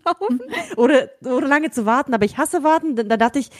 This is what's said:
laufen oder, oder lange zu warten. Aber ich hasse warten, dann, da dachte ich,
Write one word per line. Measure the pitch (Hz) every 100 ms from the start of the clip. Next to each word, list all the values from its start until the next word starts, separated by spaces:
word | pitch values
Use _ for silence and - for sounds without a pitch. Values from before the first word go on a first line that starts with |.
laufen | 339 349 392 247 254 - 339 311
oder, | 240 269 - -
oder | 254 247 269
lange | 294 311
zu | - 208
warten. | 247 285
Aber | 226 208
ich | -
hasse | 311 359
warten, | 302 320 320 233
dann, | 208
da | 220
dachte | 233 285
ich, | 233